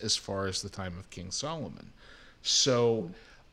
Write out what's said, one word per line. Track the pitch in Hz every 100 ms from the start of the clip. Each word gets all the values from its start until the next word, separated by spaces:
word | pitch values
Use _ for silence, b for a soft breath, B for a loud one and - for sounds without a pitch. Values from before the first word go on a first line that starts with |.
as | 107 -
far | - 98 98
as | 92
the | 101
time | - 92 87
of | -
King | - 92
Solomon. | - 147 165 101 - - b b b b b
So, | - - 139 123 117 113 87 b b b -